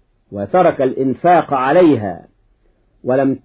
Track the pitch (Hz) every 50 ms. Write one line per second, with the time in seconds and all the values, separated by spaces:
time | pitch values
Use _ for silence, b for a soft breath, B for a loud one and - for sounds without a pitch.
0 | _ _ _ _ _ _ 101 101 101 98 - 185 175 165 - - 131 131 - -
1 | 135 135 117 - - 170 180 160 - - 143 131 127 139 151 180 180 156 139 110
2 | 104 95 85 85 - _ _ _ _ _ _ _ _ _ _ _ _ _ _ _
3 | - 120 131 135 139 135 131 -